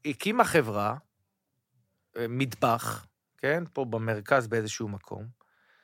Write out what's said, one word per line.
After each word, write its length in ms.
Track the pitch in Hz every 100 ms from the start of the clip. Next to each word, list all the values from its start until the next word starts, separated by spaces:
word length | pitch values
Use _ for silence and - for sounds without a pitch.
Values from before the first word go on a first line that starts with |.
הקימה 400 | 151 131 202 233
חברה, 520 | 220 165 113 104 101 131 - _ _ _ _ _ _ _ _ _ _ -
אה, 100 | 117
מטבח, 760 | 123 135 - 127 117 - 107 - _ _ _
כן? 260 | 131 160 175
פה 120 | -
במרכז 640 | 131 117 113 107 101 139 113
באיזשהו 420 | 113 107 - 110
מקום, 380 | 98 - 95 110 - _ _ _ _